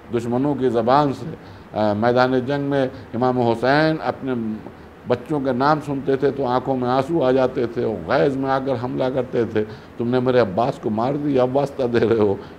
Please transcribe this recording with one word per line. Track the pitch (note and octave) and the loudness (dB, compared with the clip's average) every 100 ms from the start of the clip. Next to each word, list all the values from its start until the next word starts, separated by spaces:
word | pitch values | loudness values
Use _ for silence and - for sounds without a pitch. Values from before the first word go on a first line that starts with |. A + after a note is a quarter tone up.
| - | -6
दुश्मनों | A#2 A#2 B2 C#3+ C3 | -4 -2 0 0 0
की | B2+ | 0
ज़बान | A#2 A2+ C#3 D3 | 2 4 4 4
से, | A#2+ A#2+ - - - - | -2 -8 -12 -16 -20 -8
अ, | - G#2+ | -2 0
मैदान | G#2 A#2+ B2 B2+ C3 A#2+ | 2 2 4 4 2 0
जंग | C#3+ C#3 | -2 -2
में | C#3 C3 - - A#2 | 0 -2 -4 -10 -2
इमाम | B2+ B2+ | 0 2
हुसैन | A#2 A2+ B2 C#3+ D#3 D#3+ | 0 2 2 2 2 0
अपने | B2+ - C3+ B2 A2 A2 - - - - - | -4 -4 -4 -4 -4 -8 -12 -18 -20 -10 -4
बच्चों | B2 - D3+ | -2 -2 -2
के | C3+ | -2
नाम | B2 C#3+ D#3 | 2 2 2
सुनते | D3 C#3 C3+ C3+ | -2 -4 -2 0
थे | C#3 | 0
तो | C3+ | 0
आंखों | C3 B2+ C#3 C3 | 0 0 0 -2
में | B2 | 0
आंसू | C3 C3+ E3+ | 0 0 2
आ | B2+ | 2
जाते | C3 B2+ - A#2 | 4 2 0 -4
थे | B2 | -2
और | A#2+ G2 | -4 -4
गैज़ | E2 C3+ D#3 C3+ | 0 2 2 0
में | C3+ | 0
आकर | C3+ C3 B2 | -2 -2 -4
हमला | B2 C#3 C3 | -4 -2 -2
करते | C3+ B2 B2+ A2 | -2 -2 -2 0
थे, | A2 G#2+ - - - | -2 -4 -8 -14 -6
"तुमने | A#2+ B2+ | -2 0
मेरे | B2+ B2 | 2 4
अब्बास | G#2+ F#2 B2+ C3+ | 2 2 -2 -2
को | A#2+ | -4
मार | G#2+ B2 C#3+ | -2 -2 -2
दिया, | D3 C3 | 0 2
अब | B2+ | 2
वास्ता | C3+ C#3+ - B2 | 2 -2 -2 0
दे | A#2 | 2
रहे | A2+ A2+ | 4 4
हो, | G#2 G2 - | 2 0 -6